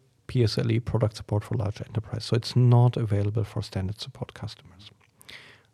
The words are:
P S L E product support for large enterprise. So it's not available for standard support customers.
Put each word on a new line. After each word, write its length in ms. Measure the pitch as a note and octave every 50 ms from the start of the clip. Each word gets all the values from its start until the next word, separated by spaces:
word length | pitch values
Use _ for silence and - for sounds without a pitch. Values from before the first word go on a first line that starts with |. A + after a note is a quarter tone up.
| _ _ _ _ _
P 160 | - - C3
S 160 | A2+ G#2+ - -
L 120 | - A#2
E 100 | A2 A2+
product 360 | - - - A2 A2 G#2 -
support 280 | - - - G#2 G#2 -
for 100 | - A#2
large 240 | A#2+ G2+ G2+ - -
enterprise. 440 | - - G#2+ A2+ - - - A2 -
So 120 | - A2
it's 200 | A2+ - - -
not 400 | B2 B2 A#2+ A#2+ A#2+ A#2+ B2 -
available 480 | D3 A#2+ G2+ G#2 G2+ G2+ G#2+ G#2+ A2 G2+
for 180 | - - -
standard 380 | G#2+ - - F#2+ F#2 F#2 A2 -
support 340 | - C3+ - - - - -
customers. 560 | - - - - - - - - - - - - _ _ _ _ _ _ - - - - - - _ _ _